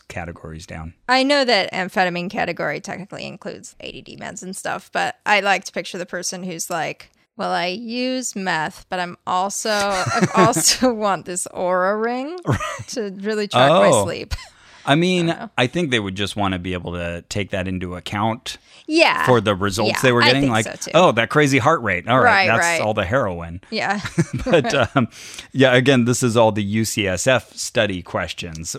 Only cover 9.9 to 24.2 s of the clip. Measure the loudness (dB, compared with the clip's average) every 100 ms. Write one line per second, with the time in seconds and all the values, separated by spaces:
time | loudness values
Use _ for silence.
9.9 | 0 -2 0 2 4 4 4 2 4 2
10.9 | 2 0 0 -4 -8 -8 -4 0 2 2
11.9 | 0 -2 -4 -6 -6 -2 -2 -2 -8 -10
12.9 | -8 -8 -6 -4 -4 0 4 6 6 6
13.9 | 4 2 -4 -8 -10 -10 _ -20 -10 0
14.9 | 2 4 2 0 -2 -6 -2 0 0 0
15.9 | 0 -2 -4 -4 -2 -2 -2 -4 -6 -6
16.9 | -6 -6 -8 -6 -6 -4 -4 -4 -4 -6
17.9 | -10 -8 -2 -2 -2 -8 -14 _ -20 -2
18.9 | 2 2 2 2 4 2 0 -2 0 0
19.9 | 2 2 4 4 4 2 0 -2 -6 0
20.9 | 4 4 4 2 2 4 4 4 2 0
21.9 | -2 2 4 6 6 4 2 2 0 0
22.9 | 0 0 0 0 -4 -8 -12 -8 -4 -2
23.9 | -4 -4 -2